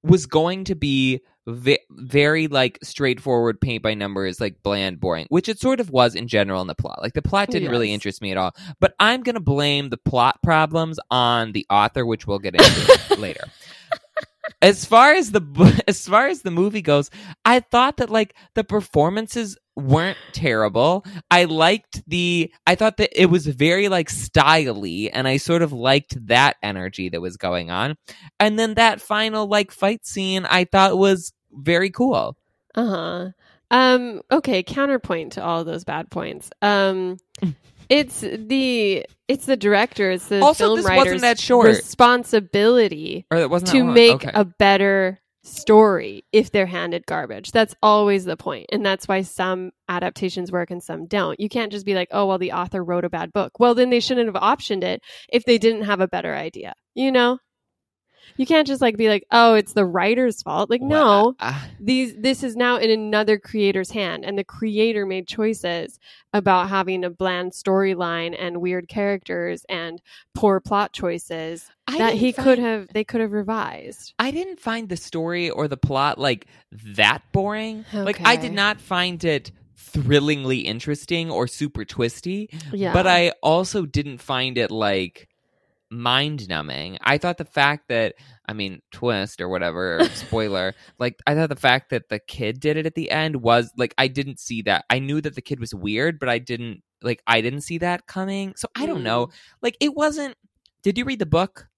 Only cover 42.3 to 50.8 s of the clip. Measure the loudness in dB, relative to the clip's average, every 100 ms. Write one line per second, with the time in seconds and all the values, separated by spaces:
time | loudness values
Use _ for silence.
42.3 | 0 2 2 4 6 4 0 -10 -10 -2
43.3 | 0 2 0 2 2 6 8 8 6 0
44.3 | 0 -2 2 2 4 2 2 0 -6 _
45.3 | _ -18 -12 6 8 8 4 -4 -12 _
46.3 | 2 2 0 0 -2 -6 -6 -6 -6 -6
47.3 | -12 -4 0 0 2 4 4 4 0 -2
48.3 | -8 -8 -10 -6 -4 -2 -4 -2 -4 -4
49.3 | -6 -4 -4 -8 _ -8 -6 -6 -6 -8
50.3 | -6 -6 -6 -6 -10